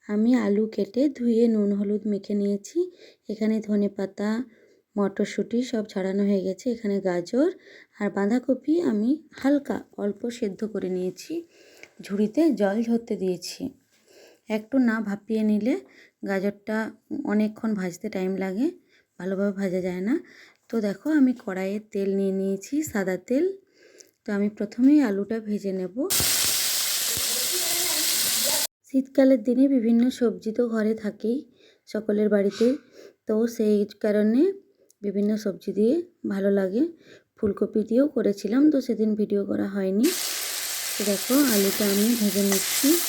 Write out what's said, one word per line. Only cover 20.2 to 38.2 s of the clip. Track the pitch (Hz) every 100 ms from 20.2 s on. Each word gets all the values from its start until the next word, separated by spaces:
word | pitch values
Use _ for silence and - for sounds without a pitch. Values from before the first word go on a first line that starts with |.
| - - - _ _
তো | 233
দেখো, | 202 196 302
আমি | 311 254
কড়াইয়ে | 247 - 185 190 208
তেল | 214 202 196 196
নিয়ে | 196
নিয়েছি, | 190 190 196 - 285
সাদা | 311 208 185 180
তেল। | - 254 370 392 _ _ - - - _ -
তো |
আমি | 202 208
প্রথমেই | 208 208 - 262 302
আলুটা | 247 196 202 226
ভেজে | 214 208 190
নেব। | 190 185 208 359 - - - - - - - - - - - - 226 - 359 349 349 359 302 320 330 - 226 247 302 - _
শীতকালের | - 269 262 - 262 262
দিনে | 208 247 277
বিভিন্ন | 269 226 233 254
সবজি | - 233 185 220
তো | 220 240
ঘরে | 220 214
থাকেই | 220 214 208 214 254 - _ _ _ -
সকলের | 214 214 208 208
বাড়িতে, | 208 196 - 233 294 _ - - _ -
তো | 214 233
সেই | 233 214 208 208 -
কারণে | 214 208 214 240 370 392 _ _ _ _
বিভিন্ন | 202 196 208 214
সবজি | 208 170 -
দিয়ে | 190 220 330 349 _ 220
ভালো | 196 196
লাগে। | 196 190 208 339 - - - _ _
ফুলকপি | 208 196 208 220
দিয়েও | 202 226 294
করেছিলাম, | 240